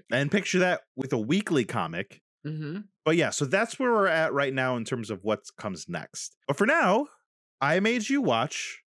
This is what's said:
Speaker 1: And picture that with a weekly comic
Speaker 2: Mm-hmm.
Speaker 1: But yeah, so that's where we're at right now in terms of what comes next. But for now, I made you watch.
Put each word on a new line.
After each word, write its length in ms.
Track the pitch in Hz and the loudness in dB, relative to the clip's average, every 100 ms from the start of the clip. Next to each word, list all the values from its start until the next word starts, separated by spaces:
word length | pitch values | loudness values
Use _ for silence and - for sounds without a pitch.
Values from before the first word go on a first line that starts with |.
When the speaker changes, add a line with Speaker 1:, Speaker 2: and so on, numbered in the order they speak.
| - | 0
Speaker 1:
And 200 | 120 143 | 0 2
picture 280 | 202 185 180 | 0 2 2
that 220 | 180 175 - - | 2 0 -4 -8
with 160 | 131 | -2
a 60 | 127 | -2
weekly 460 | 107 190 - 151 | 2 0 2 0
comic 580 | 107 117 82 82 101 - _ _ 147 | 0 -2 -2 -4 -8 -14 _ _ -10
Speaker 2:
Mm-hmm. 340 | 156 147 185 208 _ | -8 -8 -10 -12 _
Speaker 1:
But 120 | 156 170 | 0 2
yeah, 140 | 135 | 2
so 140 | - | 0
that's 340 | 139 196 226 - | 0 0 0 0
where 120 | 254 | 2
we're 140 | 220 196 | 4 4
at 260 | 160 160 | 2 2
right 200 | 135 139 | 0 0
now 220 | 135 127 123 | 0 0 -2
in 80 | |
terms 260 | 107 123 107 | -2 -6 -4
of 140 | 98 | -4
what 160 | 104 104 - - | -2 -2 -4 -12
comes 320 | 107 85 - | -10 -8 -8
next. 480 | 85 - - - - - | -10 -8 -12 -14 -8 -4
But 100 | 151 | 0
for 100 | 208 | 2
now, 400 | 330 214 214 294 _ _ _ _ _ | 4 4 2 0 _ _ _ _ _
I 200 | 139 165 | 0 2
made 280 | 214 247 214 | 2 0 0
you 120 | 277 | 0
watch. 600 | 202 113 135 - - - _ | 2 2 0 -4 -10 -12 _